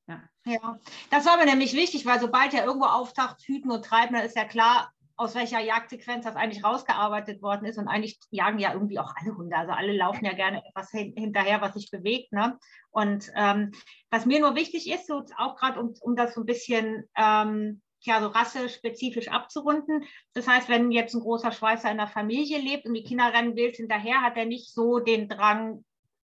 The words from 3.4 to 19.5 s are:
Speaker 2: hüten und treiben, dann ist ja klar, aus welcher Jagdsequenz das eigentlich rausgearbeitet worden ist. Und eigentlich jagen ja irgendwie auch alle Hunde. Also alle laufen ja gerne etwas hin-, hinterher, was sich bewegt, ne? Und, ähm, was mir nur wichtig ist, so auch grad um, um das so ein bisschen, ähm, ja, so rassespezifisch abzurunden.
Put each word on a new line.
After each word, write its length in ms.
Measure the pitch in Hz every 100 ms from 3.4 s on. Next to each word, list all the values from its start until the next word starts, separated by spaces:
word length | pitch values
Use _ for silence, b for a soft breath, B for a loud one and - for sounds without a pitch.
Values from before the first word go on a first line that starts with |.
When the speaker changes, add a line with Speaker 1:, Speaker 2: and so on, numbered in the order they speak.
| -
Speaker 2:
hüten 240 | 277 254
und 160 | 226 -
treiben, 300 | 226 233 240
dann 100 | 220
ist 100 | 226
ja 100 | 214
klar, 460 | 226 226 247 - _ _ -
aus 200 | 233 240
welcher 240 | 233 233
Jagdsequenz 640 | 220 226 226 247 - 240
das 140 | 233 -
eigentlich 260 | 220 202
rausgearbeitet 800 | 208 254 - 196 208 208 208 202
worden 240 | 202 202 214
ist. 120 | 220
Und 120 | 202
eigentlich 300 | 208 214 - _
jagen 280 | 196 190 214
ja 140 | 196
irgendwie 280 | 190 202 -
auch 140 | - -
alle 160 | 190 202
Hunde. 220 | 175 165
Also 160 | 170
alle 180 | 170 196
laufen 320 | 202 180 214
ja 100 | 208
gerne 280 | 185 190 180 -
etwas 260 | - 196
hin-, 220 | 220 202 -
hinterher, 420 | 220 202 190 208
was 140 | 202
sich 180 | 202 -
bewegt, 400 | 196 185 247 -
ne? 260 | 202 233 254 b b b
Und, 380 | 220 208 202 - 208
ähm, 360 | 202 208 208 B B B -
was 140 | 226 240
mir 140 | 285
nur 160 | 233 240
wichtig 340 | 330 339 330
ist, 180 | 359 330
so 180 | 285 - -
auch 200 | 262 -
grad 200 | 254 233
um, 160 | 233 -
um 140 | 233 240
das 200 | 240 233
so 60 |
ein 40 | 220
bisschen, 580 | 240 - 226 220 220 - -
ähm, 640 | 220 214 214 214 214 208 _ _
ja, 200 | - 220
so 60 | 208
rassespezifisch 1000 | 226 240 269 247 - 233 233 254 233 226
abzurunden. 800 | 240 -